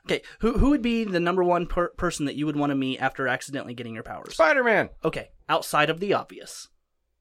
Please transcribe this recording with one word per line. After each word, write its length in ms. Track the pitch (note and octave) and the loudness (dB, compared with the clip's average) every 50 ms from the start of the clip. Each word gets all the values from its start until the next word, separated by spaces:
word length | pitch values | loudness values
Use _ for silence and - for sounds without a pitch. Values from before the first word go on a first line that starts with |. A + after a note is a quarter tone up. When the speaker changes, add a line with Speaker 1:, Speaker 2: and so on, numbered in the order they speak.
| - | -4
Speaker 1:
Okay, 160 | - D#3 - - - - - | -2 -2 -2 -4 -8 -6 -2
who, 180 | G#3 A#3 C4 | 0 2 4
who 140 | F#3 G#3+ C#4 | 6 6 6
would 100 | D4 B3+ | 6 4
be 240 | A3 A#3+ A#3 A3+ A3 | 4 2 0 0 0
the 160 | G#3 F#3 E3+ | 0 0 0
number 240 | E3+ E3+ F#3 F#3 F3 | 2 2 2 2 4
one 220 | F3 F3 E3+ E3+ | 4 4 2 0
per-, 240 | - - F3 F3 - | 0 0 -2 -2 -2
person 340 | - - F3 F3 - - D3 | -2 -4 -4 -2 -2 -2 -4
that 120 | C#3 - | -4 -2
you 100 | C3+ D3 | -2 -2
would 100 | D#3 C#3+ | -2 0
wanna 180 | D3 C#3+ C#3+ C#3 | 0 0 0 0
meet 260 | C3+ C3+ C3 C3 - | 0 0 -2 -2 -2
after 280 | B2+ C3+ - - C3+ B2 | -2 -4 -2 -2 -2 -2
accidentally 460 | B2+ C3 - - C#3 C3 - - A#2+ | -2 -2 -4 -8 -8 -8 -8 -8 -10
getting 180 | A#2+ A#2+ A2+ | -10 -10 -10
your 100 | A2 A2 | -10 -12
powers? 300 | - - F2+ E2 - - | -12 -12 -12 -12 -12 -8
Speaker 2:
Spider-Man. 560 | - - D#4+ D#4 D4 C4+ B3 A#3 G#3 F3 C3 - - - - | -2 2 2 2 4 2 2 4 4 2 2 -2 -4 -4 -4
Speaker 1:
Okay, 240 | D#3+ - C3 - - _ - _ | -4 -4 -6 -12 -14 _ -10 _
outside 440 | - D#3 E3 - - - D3+ D3+ D#3 | -2 -2 -2 0 0 2 2 2 2
of 100 | D#3+ E3 | 0 -2
the 140 | G3+ G3+ D3+ | 0 0 0
obvious. 540 | G#2+ - - - - - - - - - - _ _ _ _ _ _ _ _ _ _ | 0 -2 -4 -14 -18 -16 -16 -16 -18 -18 -20 _ _ _ _ _ _ _ _ _ _